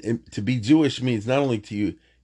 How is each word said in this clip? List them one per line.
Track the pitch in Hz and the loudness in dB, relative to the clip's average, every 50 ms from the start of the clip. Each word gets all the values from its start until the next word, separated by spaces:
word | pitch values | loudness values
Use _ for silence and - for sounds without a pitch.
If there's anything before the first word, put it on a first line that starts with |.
| - | -2
it, | 107 117 113 - - - | -4 -4 -4 -6 -8 -8
to | - | -6
be | 104 101 127 123 | -2 -2 -2 -2
Jewish | 101 113 151 160 156 135 - - 123 | 2 4 4 6 6 2 0 -2 -2
means | 127 120 107 101 | -2 -2 -2 -2
not | 117 127 139 | 0 0 0
only | 143 135 120 107 | 0 0 -2 -4
to | 107 - 110 | -4 -6 -4
you, | 104 104 90 82 - _ _ _ _ | -2 -2 -2 -4 -6 _ _ _ _